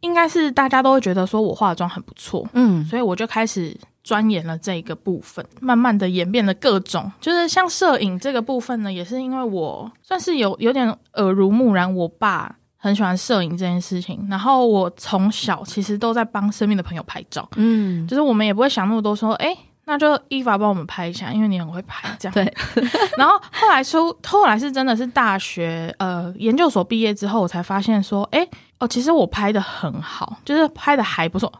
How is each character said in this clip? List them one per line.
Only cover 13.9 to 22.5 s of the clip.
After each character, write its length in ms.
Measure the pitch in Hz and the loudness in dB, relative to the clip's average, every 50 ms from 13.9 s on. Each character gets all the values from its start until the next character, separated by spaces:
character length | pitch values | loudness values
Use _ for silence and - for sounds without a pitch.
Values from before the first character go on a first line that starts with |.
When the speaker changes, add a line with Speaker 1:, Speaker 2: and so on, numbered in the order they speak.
| 190 180 | -6 -6
Speaker 1:
情， 240 | 180 - 180 - 202 196 | -6 -8 -10 -10 -8 -6
然 80 | 196 190 | -6 -4
后 260 | 196 247 269 262 247 | 2 2 4 4 4
我 240 | 240 214 196 185 175 175 | 4 4 4 2 0 -4
从 360 | - - - - 190 185 208 214 | -8 -8 -4 0 2 2 2 0
小 320 | - - 220 185 160 - | 0 -2 -2 -4 -4 -4
其 180 | - - 214 196 | -10 -6 -6 -4
实 160 | 196 208 208 | -2 -2 -2
都 160 | 214 233 226 | 0 0 0
在 100 | 240 226 | 0 -2
帮 280 | 233 _ 208 202 208 202 | -2 _ -2 0 0 0
身 160 | - 214 208 | 0 0 2
边 80 | 214 | 2
的 60 | 196 175 | 0 -2
朋 120 | - 175 | -4 -8
友 80 | 160 156 | -12 -12
拍 220 | - - - 175 _ | -12 -12 -14 -14 _
照。 200 | - - - - - | -10 -10 -10 -8 -2
Speaker 2:
嗯。 500 | - 214 226 226 220 208 190 180 170 160 | 0 2 4 4 2 2 0 -2 -2 -4
Speaker 1:
就 80 | 170 254 | -2 0
是 60 | 269 | 2
我 120 | 302 285 240 | 2 2 2
们 140 | 214 214 | 2 2
也 80 | 214 202 | 2 2
不 60 | 202 | 2
会 80 | 247 277 | 2 0
想 200 | 269 - 190 196 | 2 0 0 0
那 60 | 220 | 0
么 80 | 226 208 | 0 0
多， 140 | 208 208 | -2 -2
说 160 | 202 220 220 220 - - | 0 0 -2 -2 0 -2
，“诶， 160 | 302 370 - - _ _ _ _ | -4 -4 -4 -10 _ _ _ _
那 120 | - 302 285 | -6 -2 2
就 160 | 302 302 294 277 294 _ | 2 2 2 2 -2 _
Eva 280 | - 269 254 247 214 | -6 -4 0 0 0
帮 120 | 196 214 208 | 2 2 2
我 60 | 202 | 0
们 120 | 185 165 | 0 -4
拍 220 | 165 - - 180 170 | -8 -8 -8 -8 -8
一 40 | 175 | -8
下， 200 | - 190 - - | -8 -8 -4 0
因 100 | 220 220 | 0 2
为 60 | 214 | 2
你 100 | 196 180 | 0 -2
很 80 | 170 156 | -4 -6
会 140 | 170 170 - | -8 -10 -12
拍。” 260 | - - - - - - - | -12 -14 -12 -12 -12 -12 -8
这 80 | - 190 | -10 -4
样。 60 | 185 | 0
Speaker 2:
对。 200 | 208 190 208 | 0 0 0